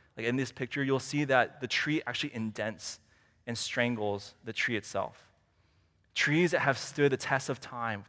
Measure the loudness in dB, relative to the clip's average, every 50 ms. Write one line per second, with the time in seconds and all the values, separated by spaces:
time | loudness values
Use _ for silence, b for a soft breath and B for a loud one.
0 | b b b -4 -2 0 0 0 0 -2 -4 -8 -8 -6 -4 -2 0 2 2 0
1 | 0 0 -2 0 2 4 6 6 6 4 0 -6 -4 -2 0 0 2 2 0 0
2 | 0 -2 -4 -4 -4 -4 -4 -4 -4 -4 -4 -4 -4 -4 -4 -6 -10 -12 -12 -12
3 | b b b b b b b b b -8 -6 -4 -4 -2 0 2 2 2 2 0
4 | 0 -2 -2 -2 -6 -10 -18 _ -12 -8 -4 -2 0 0 0 -2 -4 -4 -4 -4
5 | -4 -4 -6 -14 -20 _ _ _ _ _ _ _ _ _ _ _ _ _ _ _
6 | _ _ -2 0 2 4 4 4 4 4 4 2 4 2 2 2 0 -6 0 4
7 | 4 4 4 2 0 0 0 0 0 -2 -6 -6 -8 -12 -8 -6 -4 -4 -4 -6
8 | -8